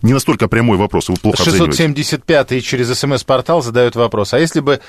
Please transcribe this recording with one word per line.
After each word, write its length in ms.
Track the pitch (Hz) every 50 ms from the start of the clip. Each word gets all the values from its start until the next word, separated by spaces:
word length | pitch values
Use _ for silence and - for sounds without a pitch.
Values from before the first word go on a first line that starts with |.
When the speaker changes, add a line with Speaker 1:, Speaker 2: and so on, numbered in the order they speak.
| -
Speaker 1:
не 120 | 110 135
настолько 340 | 135 - - 131 - 113 98
прямой 300 | - 113 117 117 104 90
вопрос, 300 | 104 98 - 85 - -
его 100 | 92 90
плохо 220 | - 107 - - -
оценивать. 300 | 165 180 185 170 160 -
Speaker 2:
Шестьсот 120 | - 165
семьдесят 400 | 151 143 147 143 - 165 135 -
пятый 360 | - 165 143 127 - 131 127
через 280 | 120 - 143 123 123 117
С 160 | 127 - -
М 80 | 139 139
С-портал 480 | 117 - - 135 127 123 - 170 170
задаёт 360 | 123 120 113 123 123 120 110
вопрос. 360 | 123 117 113 - 104 101 - 120
А 60 | 131
если 220 | 165 160 - 160
бы, 200 | 139 143 139 - -